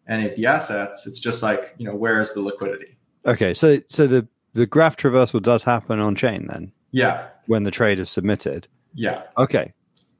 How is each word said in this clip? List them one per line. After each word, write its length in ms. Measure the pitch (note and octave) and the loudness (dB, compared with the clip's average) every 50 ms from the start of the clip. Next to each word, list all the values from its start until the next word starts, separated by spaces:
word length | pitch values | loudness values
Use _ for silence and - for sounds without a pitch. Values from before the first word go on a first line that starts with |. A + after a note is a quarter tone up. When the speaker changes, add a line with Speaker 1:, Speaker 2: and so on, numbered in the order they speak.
| _ | _
Speaker 1:
any 200 | - A2+ A2 G#2+ | -8 -6 -4 -4
of 100 | G#2 - | -4 -4
the 80 | - A2+ | -2 0
assets. 640 | B2+ C#3+ D#3 - - G#2+ G2+ G2+ G2+ - - - | 2 2 2 0 -4 -4 -6 -6 -6 -8 -10 -10
It's 120 | G2 - - | -8 -8 -6
just 240 | - A#2 A2+ - A2+ | -4 -4 -2 -2 0
like, 320 | A2 G2+ G#2 - - - - | 0 -2 -2 -4 -8 -12 -12
you 80 | A#2+ | -10
know, 80 | G#2 G2+ | -10 -6
where 260 | G2+ A2 A2+ A2+ G#2+ | -4 -2 0 0 0
is 140 | G#2+ G#2 - | 0 -2 -2
the 80 | G#2 G2+ | -4 -6
liquidity? 560 | G2+ G2+ - G2 G2 G2 - - - _ _ _ _ _ _ - | -6 -6 -6 -6 -8 -8 -8 -12 -18 _ _ _ _ _ _ -2
Speaker 2:
Okay, 300 | - A#2 - A2+ F#2 E2+ | 0 0 2 2 0 2
so, 240 | - - D#3+ D3 C#3 - - | 4 4 6 4 4 2 -2
so 180 | - - D3+ | 0 2 2
the, 220 | C3+ B2+ B2+ A2+ - _ _ _ _ - | 4 4 2 0 -2 _ _ _ _ -2
the 140 | A2+ A#2+ | 0 0
graph 300 | G#2 - D3 D#3+ D#3+ - | 2 4 4 4 4 2
traversal 440 | - - C#3+ B2 C3 B2+ A#2+ - A#2 | 0 0 2 4 4 2 4 2 0
does 240 | F#2+ A#2 A#2+ A2 - | 2 2 2 2 2
happen 340 | - A#2+ A#2 - - A#2 G#2+ | 2 0 0 0 -2 -2 0
on 160 | G#2 G#2+ G2+ | 0 0 0
chain 320 | - - B2+ G#2+ F#2+ - - | 0 0 -2 -2 -4 -8 -10
then? 240 | - - F2 G2 _ _ _ _ | -12 -12 -14 -14 _ _ _ _
Speaker 1:
Yeah. 380 | - C3 B2 G#2+ E2+ - - - - _ _ | -2 0 0 0 0 -2 -8 -14 -18 _ _
Speaker 2:
When 160 | - A2+ A2 G#2 | 0 0 0 0
the 80 | G2+ | 0
trade 280 | F2+ - A#2+ G#2+ G2+ F#2+ | 0 2 2 2 2 2
is 120 | F#2 - | 0 -2
submitted? 580 | - - F#2 G2+ G#2 - - - C#2 E2+ - _ _ _ _ _ - | -2 0 0 0 0 -2 -2 -6 -6 -8 -10 _ _ _ _ _ -12
Speaker 1:
Yeah. 280 | C3 A2+ G2 F2 - - - - - | -6 -4 -4 -4 -6 -10 -8 -2 0
Speaker 2:
Okay. 340 | C3 C3+ - A2+ - - - _ _ _ _ - _ _ _ _ | 0 2 2 0 -2 -2 -10 _ _ _ _ -20 _ _ _ _